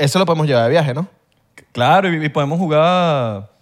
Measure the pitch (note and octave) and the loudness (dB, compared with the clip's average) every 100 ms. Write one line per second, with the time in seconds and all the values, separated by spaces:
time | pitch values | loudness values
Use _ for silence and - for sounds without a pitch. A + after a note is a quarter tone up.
0 | C#3 F#3 F3+ D#3+ D3+ B2 A#2 E3 D3+ C3 | -2 0 0 0 0 2 2 2 0 -4
1 | F#3+ _ _ _ _ - _ - B2+ F3+ | -8 _ _ _ _ -20 _ -2 2 2
2 | F#3+ D#3+ D3+ D3+ C#3+ E3+ F3 D3+ E3 F3+ | 2 -2 -4 -2 -2 -2 0 2 2 2
3 | F3 C#3+ A#2 G2+ G#2 _ | 0 -2 -2 -6 -12 _